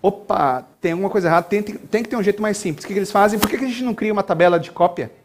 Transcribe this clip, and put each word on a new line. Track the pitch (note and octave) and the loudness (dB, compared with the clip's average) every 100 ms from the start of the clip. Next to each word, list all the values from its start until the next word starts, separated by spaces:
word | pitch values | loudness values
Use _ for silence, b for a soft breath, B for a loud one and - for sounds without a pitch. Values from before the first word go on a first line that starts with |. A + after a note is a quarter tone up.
Opa, | G3 G3+ - G3 C#3+ B2+ - _ | 0 -2 -4 0 0 0 -8 _
tem | F3 | -4
alguma | E3+ G3 | -2 -2
coisa | G3+ E3+ | 0 2
errada, | E3+ E3+ | 2 2
tem, | G3+ | -4
tem, | G#3 G#3 | -4 -10
tem | - G#3+ | -4 -4
que | A3 | -2
ter | B3 | -2
um | |
jeito | G3+ G3+ | 0 0
mais | G#3+ G3+ | -2 -2
simples. | F#3 D3+ | -4 -8
O | - | -6
que | |
que | G3+ | -4
eles | F#3+ | 0
fazem? | G3+ G#3 G#3+ | 4 4 4
Por | G3+ | -2
que | - | -2
que | C4 | -4
a | |
gente | A#3+ | -4
não | B3+ | -4
cria | A3 G#3+ | -2 -2
uma | G#3 | -2
tabela | G3 E3 F3 E3+ | -2 4 4 4
de | - | -2
cópia? | - F3 F3 A#2+ - | 0 0 0 -10 -12